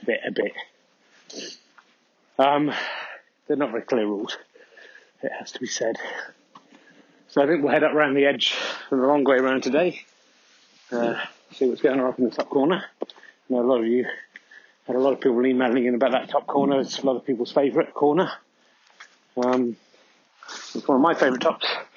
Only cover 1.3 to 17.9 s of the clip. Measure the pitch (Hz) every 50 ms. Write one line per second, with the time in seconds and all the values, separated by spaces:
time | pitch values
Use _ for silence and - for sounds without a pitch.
1.3 | - - - - - - _ _ _ - _ _ _ _ _ _ _ _ _ _
2.3 | _ - 135 139 143 143 151 143 117 - - - - - - - - - - _
3.3 | _ _ _ - 151 135 147 120 110 113 113 - 135 120 107 104 104 98 110 135
4.3 | - - - _ _ - - _ _ - - - - - - _ _ _ - -
5.3 | - - - - - - - - - - 123 113 113 - - - - - - -
6.3 | - _ _ _ _ - - _ - - _ - _ - _ _ _ _ _ _
7.3 | - 151 143 139 170 156 143 139 151 156 151 151 - 151 151 143 135 143 139 143
8.3 | 139 123 - - - - - - - - - - 143 131 127 135 147 147 135 131
9.3 | 135 127 131 131 131 131 - 131 123 151 175 180 - - - - _ _ _ _
10.3 | _ _ _ _ _ _ _ _ _ _ _ - 123 120 117 117 113 - - -
11.3 | - _ _ _ - - 139 123 117 - - 147 131 135 127 127 117 - 127 113
12.3 | - - 147 - - 143 135 151 190 202 - - - _ - - - - - -
13.3 | - _ _ - 131 123 120 123 131 120 113 117 120 127 123 - - - - -
14.3 | _ - - _ - - - _ _ _ _ - 120 127 131 139 131 - - 135
15.3 | 120 117 123 131 131 123 131 120 113 135 120 123 123 117 131 127 120 131 - -
16.3 | - 143 - - - 143 139 139 143 135 123 - - - - 135 127 117 - -
17.3 | 131 110 120 - - 151 139 139 113 156 160 -